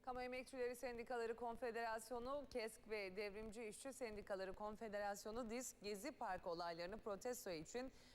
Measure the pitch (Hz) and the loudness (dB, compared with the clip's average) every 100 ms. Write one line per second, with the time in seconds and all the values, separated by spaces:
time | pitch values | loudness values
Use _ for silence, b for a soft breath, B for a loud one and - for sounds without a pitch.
0 | 254 247 247 254 254 269 247 247 254 240 | -2 0 0 -2 -4 2 2 2 -2 -2
1 | 233 240 226 233 240 233 247 226 233 220 | 0 2 2 2 0 2 2 2 2 2
2 | 226 247 240 294 269 254 220 - 208 214 | 0 0 2 0 0 0 0 -2 0 2
3 | 196 185 208 202 220 208 220 - 269 - | 2 2 0 0 -4 -2 -4 -2 -6 -2
4 | 240 208 202 196 190 185 214 208 226 202 | -2 -2 0 0 0 0 -2 0 0 2
5 | 202 202 214 220 226 233 254 - 202 208 | 2 2 0 0 0 0 -2 -4 -2 0
6 | 254 277 226 185 190 170 175 170 175 214 | -2 -2 0 0 2 2 2 2 -2 -2
7 | 220 196 247 247 - 165 160 240 262 B | 0 0 0 0 0 0 0 -2 -2 B
8 | B | B